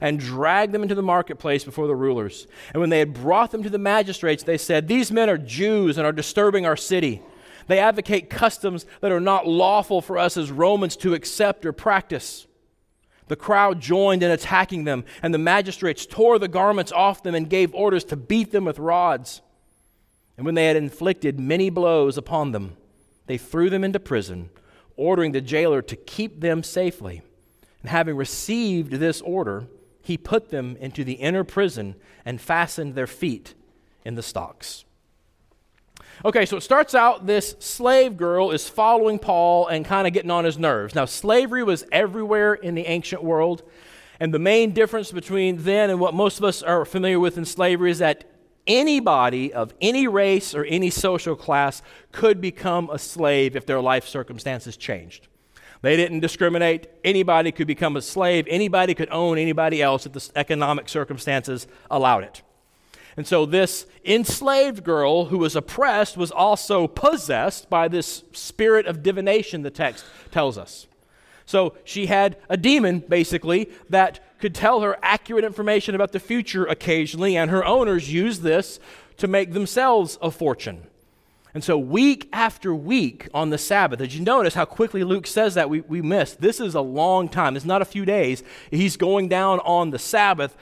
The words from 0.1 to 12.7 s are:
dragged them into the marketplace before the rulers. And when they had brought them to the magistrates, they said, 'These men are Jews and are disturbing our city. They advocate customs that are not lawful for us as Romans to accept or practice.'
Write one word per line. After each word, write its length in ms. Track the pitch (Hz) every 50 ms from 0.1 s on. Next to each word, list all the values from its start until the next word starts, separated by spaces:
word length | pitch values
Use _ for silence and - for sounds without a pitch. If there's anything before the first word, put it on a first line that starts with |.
| 151 147
dragged 520 | 131 123 127 131 151 160 180 202 214 208
them 100 | 202 208
into 120 | 208 196 202
the 80 | 196
marketplace 640 | 190 185 175 180 165 - 147 - - 151 143 139 -
before 240 | 139 - 156 151 147
the 80 | 139
rulers. 500 | 127 135 139 127 117 107 98 - - - - - - - -
And 80 | - 160
when 100 | 170 160
they 100 | 165 156
had 120 | 151 147
brought 380 | 135 120 123 151 180 214 233 226
them 140 | - 220 202
to 60 | 208
the 80 | 202 202
magistrates, 680 | 202 202 208 214 208 196 180 - 170 160 156 151 -
they 140 | 170 165 151
said, 280 | - - 170 156 156
'These 240 | 156 233 262 233 -
men 180 | 214 226 226 214
are 100 | 180 156
Jews 600 | 139 113 117 147 196 214 220 208 190 160 139 165
and 80 | 151
are 60 | 151
disturbing 520 | 156 156 147 - - 208 208 208 196 196 180
our 120 | 165 151
city. 460 | - - - 196 180 160 135 110 - - - - - - - - - -
They 140 | - 185 196
advocate 500 | 202 220 214 214 - - 214 190 156 -
customs 560 | - - 233 226 - - - 196 180 165 - - - -
that 100 | - 202
are 80 | 185 170
not 300 | 180 196 196 185 165 165
lawful 520 | 165 170 185 190 208 208 190 - 202 175
for 160 | - - 185
us 200 | 175 175 170 -
as 160 | 180 156 139
Romans 440 | 139 143 170 190 208 202 196 165 - -
to 160 | - 185 170
accept 520 | 156 - - - - 208 202 196 - -
or 60 | 160
practice.' 760 | 147 - - 220 196 190 180 - 170 127 - - - - - _ _ _ _ _